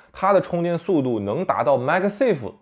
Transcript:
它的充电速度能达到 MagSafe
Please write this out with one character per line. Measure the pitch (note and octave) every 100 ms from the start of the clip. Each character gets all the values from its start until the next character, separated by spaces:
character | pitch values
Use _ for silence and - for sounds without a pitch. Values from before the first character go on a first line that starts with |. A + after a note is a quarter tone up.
| _
它 | - F#3+
的 | G3
充 | - F3
电 | E3+ E3+
速 | - E3+
度 | B2+ A2+
能 | G2+ B2+
达 | F#3 G#2
到 | B2+ C3+
MagSafe | B2+ F3+ G3 G3+ C4 D#3+ G2+ -